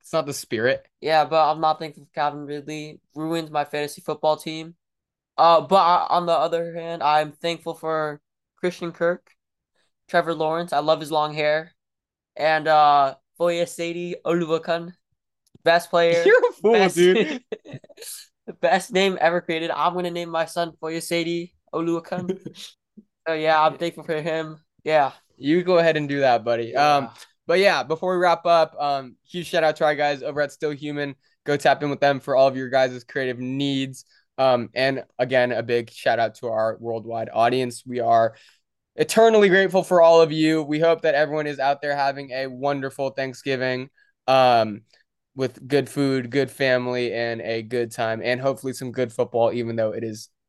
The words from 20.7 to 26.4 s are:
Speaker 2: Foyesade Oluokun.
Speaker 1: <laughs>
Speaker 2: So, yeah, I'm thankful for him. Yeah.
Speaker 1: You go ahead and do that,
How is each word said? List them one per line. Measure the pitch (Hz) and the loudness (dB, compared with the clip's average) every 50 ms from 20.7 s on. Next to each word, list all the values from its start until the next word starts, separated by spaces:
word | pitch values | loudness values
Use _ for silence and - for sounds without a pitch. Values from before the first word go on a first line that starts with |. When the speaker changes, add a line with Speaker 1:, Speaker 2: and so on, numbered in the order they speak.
| 156 _ | -8 _
Speaker 2:
Foyesade | 160 160 160 165 160 - 175 170 165 165 170 170 170 - _ _ _ _ - | -10 -8 -8 -8 -6 -4 -4 -4 -2 -2 -4 -6 -8 -10 _ _ _ _ -8
Oluokun. | 165 170 170 165 165 165 - 185 180 180 180 190 185 - | -6 -4 -2 -4 -4 -6 -8 -8 -8 -6 -6 -8 -8 -10
Speaker 1:
<laughs> | - - - - - - _ _ _ _ - _ _ _ _ _ 165 | -16 -18 -18 -20 -20 -20 _ _ _ _ -20 _ _ _ _ _ -6
Speaker 2:
So, | 160 | -4
yeah, | 156 156 156 156 156 156 | -2 0 2 2 4 4
I'm | 160 143 - | 2 0 -2
thankful | 170 170 165 165 147 | -6 -8 -8 -10 -8
for | - 160 151 | -6 -6 -6
him. | 151 165 156 160 160 156 156 151 _ _ _ _ _ | -4 -4 -4 -6 -6 -8 -12 -18 _ _ _ _ _
Yeah. | 143 156 151 139 127 - - _ _ _ _ | 0 2 2 2 2 -2 -10 _ _ _ _
Speaker 1:
You | 131 143 160 180 | -2 0 0 0
go | 170 180 185 170 | 2 2 2 4
ahead | 170 165 156 156 | 4 4 2 0
and | 147 139 | -2 -2
do | 143 143 | -2 0
that, | 139 131 120 117 | 2 2 2 2